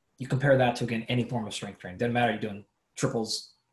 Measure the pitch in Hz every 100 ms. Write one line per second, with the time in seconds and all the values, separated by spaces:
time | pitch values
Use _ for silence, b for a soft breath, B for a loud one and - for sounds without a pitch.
0 | _ _ 127 131 139 131 123 120 117 117
1 | 113 123 117 120 107 - 101 95 92 90
2 | 120 120 120 107 107 101 - _ _ -
3 | 135 123 107 - - _ _